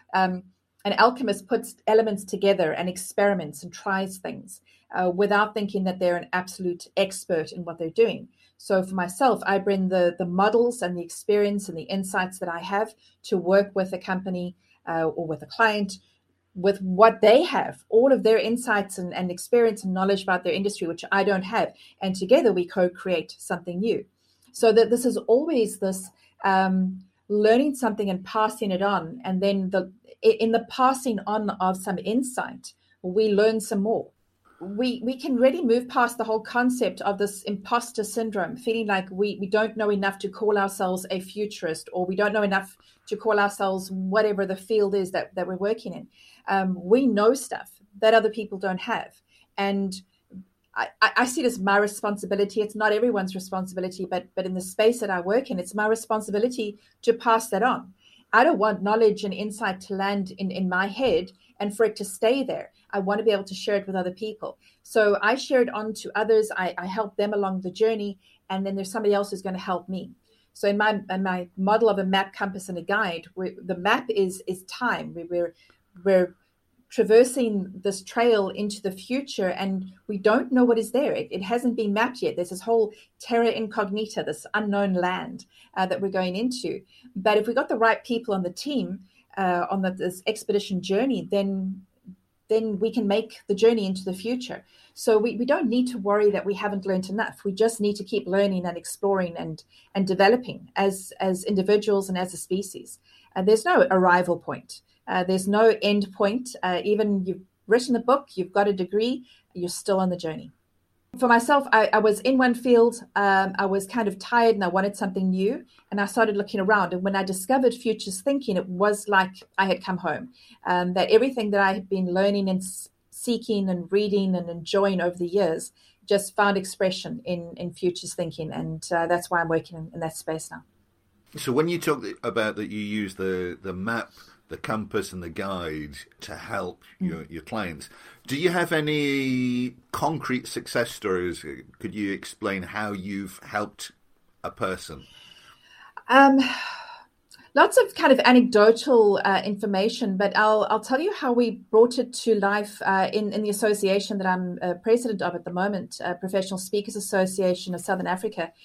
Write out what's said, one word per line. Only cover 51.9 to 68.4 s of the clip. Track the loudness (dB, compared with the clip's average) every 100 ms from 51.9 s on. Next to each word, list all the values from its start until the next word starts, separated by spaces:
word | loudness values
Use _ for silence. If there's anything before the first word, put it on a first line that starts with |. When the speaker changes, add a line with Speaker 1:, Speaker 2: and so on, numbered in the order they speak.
| -2 -6 -4 -2 0 0 0
Speaker 1:
It's | -4 0
not | 0
everyone's | 2 2 0 -2 -6
responsibility, | -6 -6 -6 -6 -6 -6 -6
but, | -6 -6 -6
but | -6
in |
the | -6
space | -4 2 2 2
that | -2
I | -2
work | 0 0 0
in, | -6
it's | -6 -2
my | 0
responsibility | 0 -2 -4 -2 0 0 -2 -6 -8 _ _
to | 0
pass | 0 2 2 2
that | 0
on. | 2 0 -6 -20 _ _ _
I | 4
don't | 6 4
want | 2 0
knowledge | 0 4 4 2
and | -4
insight | -6 -6 -4 -6 -6
to | -8
land | -4 -2 -2 -4 -6
in, | -6
in | -2 -2
my | 0 -2
head | 0 2 2 -2 _ _ -8
and | -4 0
for | 0
it | 0
to | -10
stay | -2 0 2
there. | -2 -6 -10 _ _
I | -4
want | -2 0
to | 2
be |
able | 0
to | -2
share | -8 -2 -2
it | -2
with | -4
other | -4
people. | -6 -10 -8 -14 -14 _ _
So | -2 2 4 2
I | 0 -2
share | 2 2
it | 2
on | -2 -8 -8
to | -6 -2
others. | 4 4 2 -2
I, | -4 -4
I | -6
help | -4 -4 -2
them | -2
along | 0 -2 -4
the | -6
journey. | 0 0 0 -6 -10 _ _